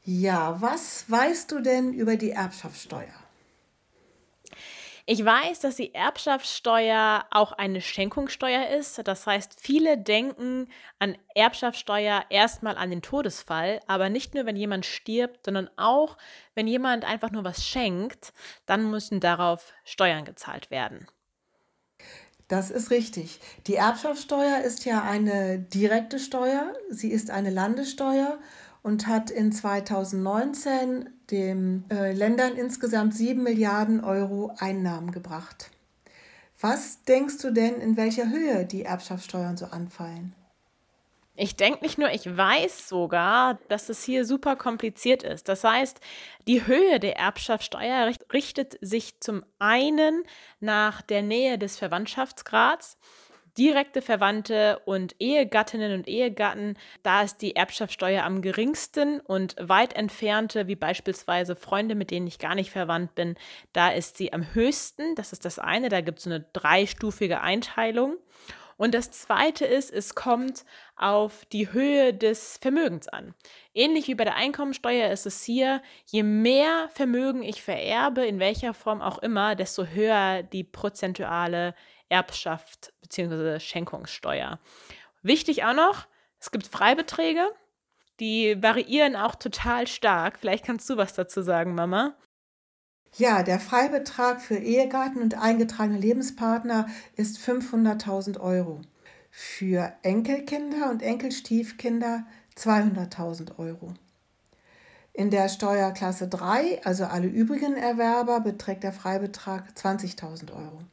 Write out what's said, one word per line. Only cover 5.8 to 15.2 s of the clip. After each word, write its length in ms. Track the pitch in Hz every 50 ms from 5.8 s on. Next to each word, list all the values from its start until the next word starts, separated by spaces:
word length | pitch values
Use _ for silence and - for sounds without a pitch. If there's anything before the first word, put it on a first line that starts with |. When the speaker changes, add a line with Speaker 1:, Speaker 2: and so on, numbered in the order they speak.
| 247 - _
Speaker 2:
Erbschaftssteuer 1300 | - - 277 - - - 311 277 269 254 - - - _ 240 226 226 226 220 220 220 220 220 214 214 - - -
auch 180 | 214 208 202
eine 300 | - - 202 196 190 185
Schenkungssteuer 880 | 180 - - - 196 202 - - 277 269 - - - 254 247 254 269 -
ist. 320 | 269 294 294 - - - 226
Das 220 | - 190 190 -
heißt, 340 | - 202 202 202 - - -
viele 380 | - - 269 311 311 320 302 247
denken 680 | 196 - 208 214 240 269 262 - 240 254 254 254 254 247 - - - - - _
an 180 | 196 202 180 - _ _ -
Erbschaftssteuer 920 | 202 214 233 233 - - 240 233 - - - 208 208 208 208 208 202 - -
erstmal 460 | 196 202 208 233 - - - 214 202
an 140 | - 185 185
den 120 | 180 175 165
Todesfall, 800 | - - 277 294 170 160 - - - 165 160 165 180 208 214 - _
aber 200 | 190 190 190 190
nicht 240 | 202 254 - - -
nur, 100 | 277 254
wenn 80 | 226 214
jemand 320 | 196 208 208 202 190 180
stirbt, 580 | - - - _ - 220 233